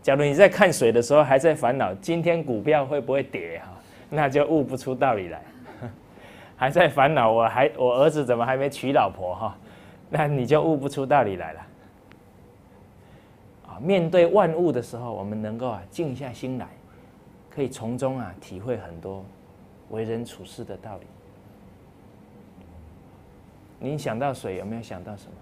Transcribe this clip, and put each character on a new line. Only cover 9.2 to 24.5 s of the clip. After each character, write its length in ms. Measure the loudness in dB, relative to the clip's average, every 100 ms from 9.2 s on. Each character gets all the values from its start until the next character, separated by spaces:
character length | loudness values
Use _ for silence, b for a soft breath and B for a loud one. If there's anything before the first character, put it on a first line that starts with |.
| -8
哈， 220 | -6 -8 -10 B B B B -6
那 180 | -2 0
你 200 | -2 2
就 160 | 2
悟 140 | 4 0
不 120 | -2
出 160 | -6
道 180 | 2 2
理 140 | 2 -2
来 160 | -10
了。 80 | -14 -20 -20 -20 _ -20 -20 -20 -20 -20 -20 _ -20 -20 -20 b b b b -20 -20 -20
啊， 120 | -10
面 300 | 0 0 2
对 160 | 4 4
万 280 | 4 2
物 180 | 2 0
的 80 | 0
时 160 | -6 -10
候， 160 | -10
我 100 | -8
们 180 | -8 -8
能 160 | -8 -6
够 100 | -8
啊 140 | -8 -12
静 260 | -8 -8 -6
下 160 | -12
心 240 | -10 -10 -10
来， 100 | -12 -18 -20 B B B -20 -20 -18
可 120 | -8
以 60 | -6
从 300 | -6 -8 -4
中 200 | -4 -4
啊 160 | -10 -14
体 180 | -16 -14
会 180 | -8 -8
很 220 | -8 -14
多 240 | -12 -12 -14 -20 -20 -20 -20 -20 -14
为 140 | -8
人 200 | -6 -8
处 200 | -10 -16
事 200 | -20 -16
的 120 | -14 -14
道 180 | -14 -18
理。 80 | -18 -20 -20 -20 -20 -20 -20 -20 -20 -20 -20 -20 -20 -20 -20 -20 -20 -20 -20 -20 -20 -20 -20 -20 -20 -20 -20 -12
您 200 | -8 -6
想 200 | -6 -4
到 160 | -4
水， 220 | -6 -8